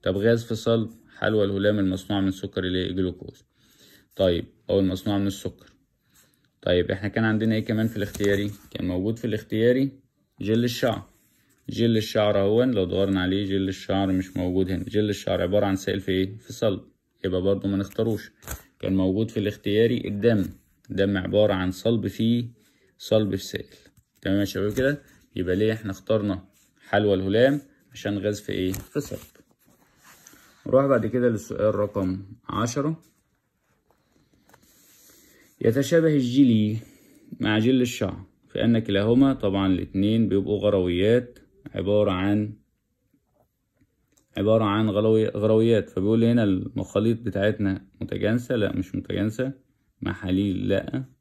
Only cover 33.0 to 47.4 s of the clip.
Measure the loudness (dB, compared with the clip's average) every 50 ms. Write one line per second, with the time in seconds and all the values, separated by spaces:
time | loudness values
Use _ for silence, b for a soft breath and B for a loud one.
33 | _ _ _ _ _ _ _ _ _ _ _ _ _ _ _ _ _ _ _ _
34 | _ _ _ _ _ _ _ _ _ _ _ _ b b b b b b b b
35 | b b b b b b b b b b b _ 0 2 2 2 0 2 2 4
36 | 4 4 2 2 2 2 4 6 6 6 6 4 4 2 -2 -4 B B B B
37 | B B B B B B B -6 -2 0 0 2 2 2 2 2 2 0 -2 -4
38 | -6 -6 -6 -10 -14 _ _ _ _ _ -6 -2 2 2 2 2 0 0 0 0
39 | 2 4 4 4 4 4 2 0 -2 -2 0 2 2 2 0 0 -2 -4 -2 0
40 | 0 2 2 2 2 2 2 0 0 0 -2 0 2 2 2 2 2 0 0 2
41 | 2 4 4 2 2 -2 -16 -20 -20 _ _ _ _ -12 -8 -6 -2 0 2 2
42 | 2 2 0 0 0 0 0 0 0 -4 -8 -14 _ _ _ _ _ _ _ _
43 | _ _ _ _ _ _ _ _ _ _ _ _ _ _ _ _ _ _ _ _
44 | _ _ _ _ _ _ _ -2 2 4 4 4 4 2 2 2 0 0 0 2
45 | 2 4 4 4 2 0 -2 -2 0 2 4 4 4 4 4 2 0 -2 -4 -2
46 | 0 2 2 4 4 4 4 2 2 2 0 0 -2 -6 -6 -8 -8 -2 -2 0
47 | 0 2 0 -2 -4 -6 -4 0